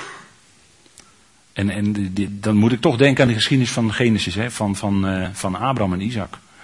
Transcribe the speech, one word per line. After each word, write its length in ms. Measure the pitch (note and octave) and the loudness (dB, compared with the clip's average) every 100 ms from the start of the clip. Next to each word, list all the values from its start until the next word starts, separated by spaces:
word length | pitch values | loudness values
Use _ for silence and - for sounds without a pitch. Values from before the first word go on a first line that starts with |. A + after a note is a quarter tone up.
| - - - _ _ _ _ _ _ - - _ _ _ _ - | -12 -18 -20 _ _ _ _ _ _ -20 -20 _ _ _ _ -4
En, 100 | G2+ | -2
en 220 | G#2 G#2 | -2 -2
die, 220 | G#2 F#2+ | -2 -4
die, 260 | F#2+ F#2+ G2+ | -4 -6 -4
dan 160 | A2 G#2 | 0 4
moet 160 | A2+ | 4
ik 100 | B2 | 4
toch 160 | F3 A#2 | 2 4
denken 260 | C#3 C3 | 4 6
aan 60 | B2+ | 4
de 60 | A2 | 2
geschiedenis 360 | - C3+ A#2+ | 2 2 2
van 220 | - A2+ | 0 -2
Genesis, 420 | G#2+ B2 G#2 F2+ F#2 | 0 2 2 0 -4
hè, 160 | A#2+ | -6
van, 240 | - G#2 G2 | -4 -4 -2
van, 320 | G#2 G2 F#2+ | -2 0 0
eh, 220 | F#2+ F#2 | -2 -6
van 240 | F#2+ G2 F#2 | -6 -6 -4
Abraham 380 | B2+ B2 G2 | -2 -2 -2
en 80 | F2+ | -2
Isaac. 360 | G#2 A#2 F#2+ - _ - | -4 -6 -8 -12 _ -20